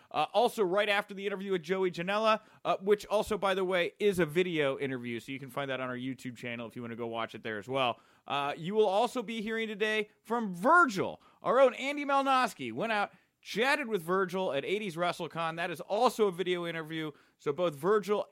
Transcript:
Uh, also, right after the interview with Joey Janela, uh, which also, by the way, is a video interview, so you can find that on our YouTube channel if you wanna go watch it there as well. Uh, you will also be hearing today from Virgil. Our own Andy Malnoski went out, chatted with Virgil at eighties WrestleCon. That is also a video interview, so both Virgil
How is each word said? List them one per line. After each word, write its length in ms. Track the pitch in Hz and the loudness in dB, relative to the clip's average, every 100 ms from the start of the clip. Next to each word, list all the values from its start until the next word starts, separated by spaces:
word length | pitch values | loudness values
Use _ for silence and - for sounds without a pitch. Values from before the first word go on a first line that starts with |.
| _ | _
Uh, 160 | - 151 | -2 0
also, 300 | 202 240 - | 2 2 2
right 260 | 185 196 208 | 0 2 2
after 240 | 202 208 | 0 -2
the 120 | 196 196 | -6 -6
interview 240 | 196 196 | -4 -2
with 100 | 185 | -4
Joey 300 | 151 190 190 | -2 0 0
Janela, 480 | 165 175 208 220 214 - - | -2 -2 0 2 2 -2 -10
uh, 140 | - 165 | -2 0
which 240 | 190 202 - | 4 2 4
also, 300 | 208 190 208 | 0 0 0
by 160 | 196 | 0
the 100 | 190 185 | 2 2
way, 260 | 185 170 - | 2 0 2
is 180 | 208 185 | 2 4
a 80 | 160 | 2
video 540 | 156 185 160 139 135 | 2 0 2 0 0
interview, 400 | 135 131 120 117 | -2 -4 -4 -8
so 120 | - | -8
you 80 | 135 | -10
can 100 | 139 | -8
find 180 | 131 139 | -6 -4
that 100 | 131 | -4
on 80 | 127 | -4
our 80 | 123 | -6
YouTube 400 | 127 127 131 120 | -6 -8 -10 -10
channel 300 | 123 120 113 | -8 -8 -8
if 80 | 123 | -10
you 60 | |
wanna 140 | 117 113 | -10 -6
go 100 | 117 | -6
watch 280 | 113 113 117 | -4 -4 -6
it 80 | |
there 160 | 113 107 | -6 -6
as 80 | 98 | -4
well. 320 | 135 123 110 _ _ - | 0 0 0 _ _ -6
Uh, 260 | 139 143 143 | -4 -2 -4
you 160 | 165 | -2
will 140 | 214 214 | 2 4
also 340 | 196 240 254 | 4 2 0
be 200 | 196 226 | -6 -6
hearing 240 | 208 226 220 | -4 -4 -4
today 420 | 214 214 214 208 _ | -2 0 0 -2 _
from 320 | - 233 220 175 | -4 -2 -2 0
Virgil. 680 | 214 339 330 190 113 78 - _ | 6 8 6 2 -4 -4 -16 _
Our 160 | - 233 | 0 6
own 160 | 269 214 | 6 4
Andy 280 | 262 285 285 | -4 -4 0
Malnoski 680 | 277 269 262 247 - 127 | 0 2 2 0 -2 -8
went 180 | 113 220 | -4 -2
out, 200 | 214 202 - _ _ | -2 -2 -6 _ _
chatted 460 | - 180 254 294 254 | -8 -2 0 0 0
with 140 | 208 | -4
Virgil 520 | 160 185 190 185 185 | 0 0 0 -2 -2
at 120 | 135 131 | -2 -2
eighties 300 | 196 214 156 | -4 -4 -2
WrestleCon. 640 | 175 170 160 160 165 165 | -2 -2 -8 -4 -4 -4
That 120 | 175 | -6
is 120 | 160 | -6
also 460 | - 202 247 220 208 | -4 2 2 4 0
a 40 | |
video 340 | 175 180 180 170 | 2 -2 -2 -2
interview, 460 | 165 156 160 156 - _ _ | -6 -6 -6 -8 -10 _ _
so 160 | - | -4
both 220 | 143 175 147 | 0 -2 0
Virgil 500 | 165 214 190 208 - | 2 2 2 -2 -2